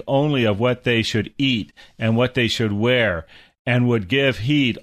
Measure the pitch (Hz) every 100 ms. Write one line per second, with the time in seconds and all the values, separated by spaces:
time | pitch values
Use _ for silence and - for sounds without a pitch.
0 | - 139 147 139 113 98 123 123 123 117
1 | 110 113 101 - 135 120 - - - -
2 | 113 113 123 131 113 - 110 101 117 127
3 | 110 85 - - - _ - 123 123 117
4 | 92 135 139 110 113 147 127 101